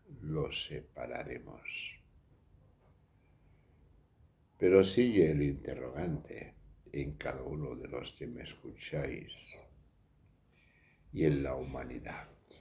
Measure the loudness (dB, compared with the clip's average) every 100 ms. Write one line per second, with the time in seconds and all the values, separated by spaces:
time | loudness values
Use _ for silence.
0 | -20 -12 -4 -2 -2 -4 -6 -10 -10 -10
1 | -8 -6 -8 -10 -12 -14 -10 -8 -10 -12
2 | -20 -20 -20 -20 _ -20 -20 _ -20 -20
3 | _ _ _ -20 -20 -20 _ -20 -20 -20
4 | _ _ -20 _ _ 2 8 10 10 6
5 | 6 8 8 6 2 0 -4 -6 -6 -4
6 | -4 -4 -8 -14 -14 -16 -20 -20 -8 -6
7 | -4 -4 -6 -6 -6 -6 -6 -6 -8 -8
8 | -8 -10 -10 -10 -12 -14 -14 -14 -6 -4
9 | -4 -6 -10 -14 -16 -16 -20 -20 -20 _
10 | _ _ -20 _ _ _ _ _ -20 _
11 | -10 4 4 4 2 -2 -4 -8 -8 -10
12 | -10 -10 -12 -20 -20 -20